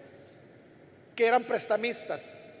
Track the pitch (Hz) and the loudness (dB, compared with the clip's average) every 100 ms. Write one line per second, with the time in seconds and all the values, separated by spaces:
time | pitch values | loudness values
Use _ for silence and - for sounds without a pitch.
0 | - - - - - - - - - - | -20 -20 -20 -20 -20 -20 -20 -20 -20 -20
1 | - - 226 247 233 226 - 214 240 233 | -8 2 6 4 4 -2 0 0 0 -4
2 | - 151 - - - | -6 -8 -8 -14 -16